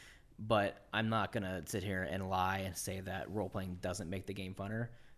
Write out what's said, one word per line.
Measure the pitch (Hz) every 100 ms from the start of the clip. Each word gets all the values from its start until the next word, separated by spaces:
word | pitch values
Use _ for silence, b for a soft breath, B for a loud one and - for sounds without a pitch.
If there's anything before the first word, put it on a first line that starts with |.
| B B B -
but | 107 110 101 - -
I'm | 104 110
not | 113 95
gonna | 117 95 92 78
sit | 104
here | 98 92
and | 90 95 95
lie | 92 92 98
and | 95 87
say | - 95
that | 95 95 53
role-playing | 104 95 104 92 90
doesn't | 90 87 85
make | 92 95
the |
game | 98 92 95
funner | 98 110 120 B B